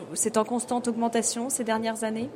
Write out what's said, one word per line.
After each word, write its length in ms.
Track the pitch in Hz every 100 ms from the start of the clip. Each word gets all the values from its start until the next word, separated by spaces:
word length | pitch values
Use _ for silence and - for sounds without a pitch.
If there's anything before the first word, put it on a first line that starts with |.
| 180 160
c'est 220 | 214 220
en 60 |
constante 440 | 214 240 - 247 247
augmentation 640 | 233 233 233 226 233 247
ces 120 | -
dernières 400 | 226 220 226 220
années ? 260 | 220 220 247